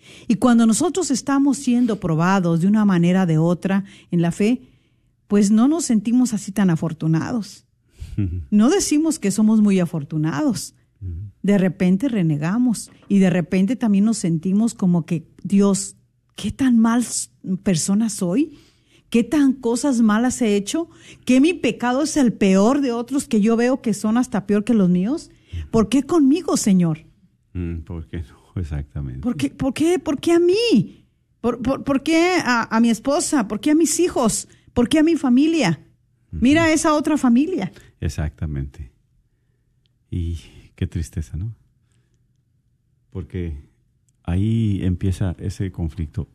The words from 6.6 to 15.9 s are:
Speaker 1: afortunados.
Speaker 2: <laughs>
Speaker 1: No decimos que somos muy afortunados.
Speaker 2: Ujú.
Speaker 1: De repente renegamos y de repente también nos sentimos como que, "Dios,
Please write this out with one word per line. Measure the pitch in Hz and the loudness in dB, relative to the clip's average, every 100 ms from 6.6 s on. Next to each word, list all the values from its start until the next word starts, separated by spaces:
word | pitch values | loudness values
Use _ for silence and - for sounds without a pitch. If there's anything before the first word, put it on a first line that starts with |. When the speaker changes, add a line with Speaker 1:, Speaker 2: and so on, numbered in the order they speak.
| 190 | 0
Speaker 1:
afortunados. | 160 165 160 160 160 - 240 190 - _ _ _ - - - | 0 -2 -4 -2 -2 -2 -6 -8 -14 _ _ _ -18 -12 -6
Speaker 2:
<laughs> | 95 90 - | -4 -6 0
Speaker 1:
No | 214 226 | 2 4
decimos | 381 - 294 320 - | 2 0 0 0 -2
que | 196 | -2
somos | 196 214 220 | 2 2 4
muy | 208 190 | 4 2
afortunados. | 175 165 143 156 156 269 302 190 - _ _ - | 0 -4 -6 -4 -4 -2 -2 -2 -8 _ _ -16
Speaker 2:
Ujú. | 92 82 101 - | -12 -12 -14 -6
Speaker 1:
De | 185 202 | 0 2
repente | 185 - 185 190 277 | 0 0 0 2 0
renegamos | 226 165 147 156 220 247 208 - - - | 0 0 -2 -2 0 0 -2 -8 -14 -2
y | 196 | 2
de | 190 | 2
repente | 180 - 185 196 254 | 2 0 0 0 0
también | 226 196 | 0 2
nos | 214 220 | 2 0
sentimos | 175 165 185 196 226 | -2 -2 0 0 0
como | - 185 175 - | 0 0 0 0
que, | 165 - _ | -6 -8 _
"Dios, | - 196 202 196 - | -2 2 2 2 -4